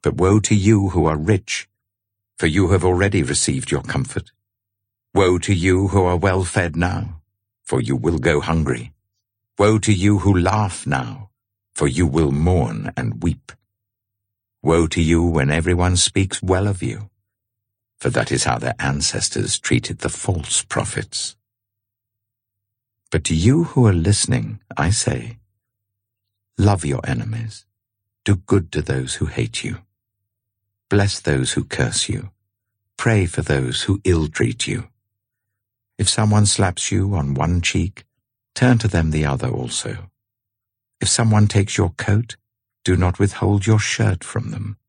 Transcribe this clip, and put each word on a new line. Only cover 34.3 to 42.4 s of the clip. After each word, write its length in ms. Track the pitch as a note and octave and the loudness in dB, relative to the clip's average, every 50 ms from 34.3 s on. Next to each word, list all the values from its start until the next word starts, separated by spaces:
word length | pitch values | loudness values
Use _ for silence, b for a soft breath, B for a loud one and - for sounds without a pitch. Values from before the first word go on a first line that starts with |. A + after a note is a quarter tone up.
| - - - A#1+ - - - - | 0 -2 -2 -2 0 -4 -6 -6
you. 200 | - - - - _ _ _ _ _ _ _ _ _ _ _ _ _ _ _ _ _ _ _ _ _ - | -6 -8 -8 -12 _ _ _ _ _ _ _ _ _ _ _ _ _ _ _ _ _ _ _ _ _ -4
If 100 | F#2+ - | -2 -2
someone 380 | - - A2 G#2 G#2+ G#2+ G#2 | 0 2 2 4 4 4 4
slaps 460 | G2+ - - G#2+ F2+ F2 - - - | 2 2 2 0 0 0 -4 -4 -2
you 220 | G2 F#2+ F#2+ G2+ G2+ | 0 0 0 0 0
on 180 | E2 C#2+ C#2 C#2 | -2 -2 -2 -2
one 260 | C2 D#2 E2 F2 F2+ | -2 0 0 0 0
cheek, 440 | F2 - - - E2 F2+ - - - _ _ _ _ _ _ _ _ _ _ | 0 0 0 0 -2 -2 -6 -12 -20 _ _ _ _ _ _ _ _ _ _
turn 240 | - B2+ B2+ B2 A2 | 0 2 4 4 2
to 100 | A2+ G2+ | 2 0
them 220 | F2 E2+ D#2+ D#2+ | 0 0 0 2
the 160 | D2+ D#2 D2+ | 0 0 0
other 220 | C#2 C#2 B1 - C2 | 0 -2 -2 -2 -4
also. 600 | - - B1+ A#1+ - - - - G1+ G1+ - - _ _ _ _ _ _ _ _ _ _ _ _ _ _ _ _ _ _ | -4 -4 -6 -6 -6 -8 -8 -8 -10 -10 -14 -18 _ _ _ _ _ _ _ _ _ _ _ _ _ _ _ _ _ _
If 80 | - - | -2 -2
someone 400 | - - A#2+ A2+ G#2+ G#2 G#2 G2+ | 0 2 2 4 6 6 4 4
takes 280 | - G#2 G2 - - | 4 2 0 0 0
your 140 | - F#2 F2+ | 0 0 0
coat, 460 | - - - - G2+ G#2+ A#2+ - - _ | -2 -4 -2 0 0 0 0 -4 -10 _